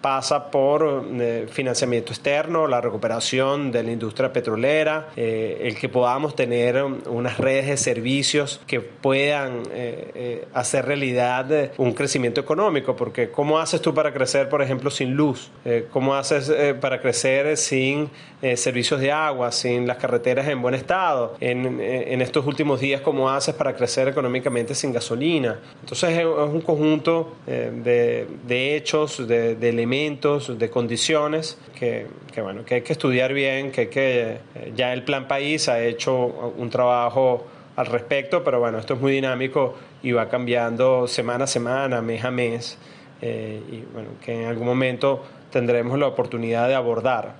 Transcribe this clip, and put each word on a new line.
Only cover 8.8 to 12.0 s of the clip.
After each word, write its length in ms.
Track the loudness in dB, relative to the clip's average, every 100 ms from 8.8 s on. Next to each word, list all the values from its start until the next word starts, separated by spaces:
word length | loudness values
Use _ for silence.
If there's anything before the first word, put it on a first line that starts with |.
| -6 -4 0 2 2 0 -2 -6 -6
eh, 380 | -6 -6 -8 -10 -8
eh, 320 | -8 -8 -6
hacer 320 | -4 0 0 0
realidad, 680 | -2 0 2 2 0 2
eh, 200 | 0 0 0
un 140 | 0
crecimiento 460 | 0